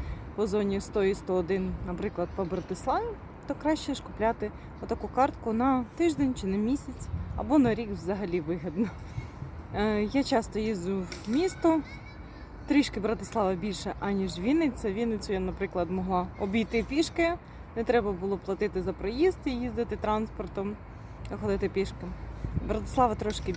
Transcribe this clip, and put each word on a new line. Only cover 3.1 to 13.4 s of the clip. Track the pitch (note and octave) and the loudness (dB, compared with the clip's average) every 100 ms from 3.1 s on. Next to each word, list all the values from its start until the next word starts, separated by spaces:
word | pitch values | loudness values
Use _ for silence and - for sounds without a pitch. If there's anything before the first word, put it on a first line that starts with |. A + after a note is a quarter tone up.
| G#4 - - - | -6 -12 -14 -8
то | C#4 | -2
краще | D4 D4+ - | 2 2 0
ж | C4+ | -6
купляти | - - G#3+ A#3 G#3 - - - | -6 0 2 2 -4 -6 -12 -10
отаку | G3+ A#3 G3+ | -4 -4 -2
картку | - C#4 - A3+ | 4 2 2 -2
на | A3 C4 B3+ A#3 - | 2 4 4 0 2
тиждень | E4+ C#4 C#4 B3 | 2 4 2 2
чи | F#3+ | 0
на | G3 | 2
місяць, | G#3+ C#4+ - - - - - - | 2 0 -2 -10 -6 -6 -4 -4
або | G#3+ D4+ | 4 6
на | B3 G#3 | 6 4
рік | A3 | 0
взагалі | F#3+ E3 G3 G3 F3 | -4 -2 -2 0 0
вигідно. | D3+ E3+ D#3 D#3+ G#3 - - - - - - - - | 0 -2 -2 0 -2 -2 -8 -8 -8 -10 -10 -10 -6
Е, | - G#3 G#3 | 0 2 2
я | G#3 C4+ | 2 2
часто | C4+ B3 - G3+ | 4 2 2 0
їздю | A3 G3+ F3 G3 F3 - G3+ | 0 0 0 -2 -2 -6 -2
в | |
місто, | B3+ F#4 - E4 D#4+ - - - - - - - - - | 2 2 4 4 4 0 -10 -14 -14 -14 -14 -14 -10 2
трішки | D4 - A3+ | 4 4 2
Братислава | G#3 A3+ G3 A3+ | 0 0 0 2